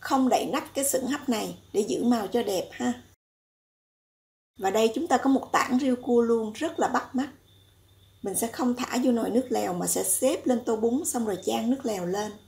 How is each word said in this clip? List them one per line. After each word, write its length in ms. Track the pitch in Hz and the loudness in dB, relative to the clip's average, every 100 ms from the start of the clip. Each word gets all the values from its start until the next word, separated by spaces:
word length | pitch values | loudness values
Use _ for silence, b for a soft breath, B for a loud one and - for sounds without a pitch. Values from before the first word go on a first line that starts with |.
không 280 | - 269 254 | 0 2 4
đậy 180 | 208 - | 2 0
nắp 280 | 269 - | -4 -4
cái 100 | - | -4
sừng 220 | 269 - 233 | 0 0 -2
hấp 220 | 285 - | -4 -2
này 300 | 220 196 175 - | -2 -2 -10 -6
để 80 | - | -2
giữ 240 | 214 160 | 0 0
màu 220 | 220 240 190 | 2 2 2
cho 160 | 240 | -2
đẹp 260 | 208 185 - | 0 -2 -4
ha. 300 | - 247 240 - _ _ _ _ _ _ _ _ _ _ _ _ _ _ _ | -4 -4 -4 -10 _ _ _ _ _ _ _ _ _ _ _ _ _ _ _
Và 120 | 190 | -2
đây 220 | 202 226 | 2 2
chúng 120 | 226 339 | 0 0
ta 120 | 254 | 2
có 120 | 269 | 4
một 180 | 262 - | 2 2
tảng 260 | 262 - 254 | 0 2 2
riêu 180 | 277 247 | 2 0
cua 260 | - 240 | 2 2
luôn 300 | 233 233 220 | 4 2 0
rất 280 | 214 320 349 | -4 -6 0
là 80 | 202 | 0
bắt 260 | 254 - | 0 -4
mắt. 140 | 247 285 - _ - _ _ _ _ - _ | -4 -4 -8 _ -20 _ _ _ _ -20 _
Mình 120 | 202 | -6
sẽ 120 | 185 226 | -2 -4
không 280 | - 247 | -2 -2
thả 240 | 247 247 247 | 0 -2 0
vô 80 | 254 | 2
nồi 180 | 233 185 | 2 2
nước 160 | 208 254 | 0 0
lèo 240 | 220 208 | -2 -2
mà 120 | 175 175 | -2 -2
sẽ 180 | - | -2
xếp 420 | 185 - 254 320 - | 0 2 2 0 0
lên 160 | 240 - | 0 0
tô 100 | 220 | 0
bún 280 | 226 254 | 2 0
xong 220 | 359 247 220 | -2 -2 -2
rồi 120 | 185 | -2
chan 260 | - 226 226 | -2 -2 0
nước 100 | 269 254 | -2 -2
lèo 200 | 202 175 | -4 -2
lên. 260 | 196 214 208 | -2 -4 -8